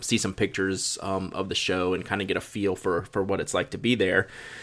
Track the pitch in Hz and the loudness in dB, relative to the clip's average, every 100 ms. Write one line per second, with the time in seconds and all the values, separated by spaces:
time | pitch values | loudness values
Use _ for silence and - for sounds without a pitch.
0 | - 117 104 95 101 - 95 92 - - | 0 2 2 0 0 2 0 0 -2 -4
1 | 98 95 95 - 98 87 - 92 90 92 | -2 -2 -2 -4 -2 -2 0 2 2 0
2 | 90 98 95 90 - 107 101 92 98 85 | 0 -2 0 -2 -2 -2 0 0 0 0
3 | 87 101 98 95 78 90 90 - 117 120 | 0 -2 0 0 0 -2 -2 0 2 4
4 | 92 92 - - - - | 4 4 2 -4 -14 -14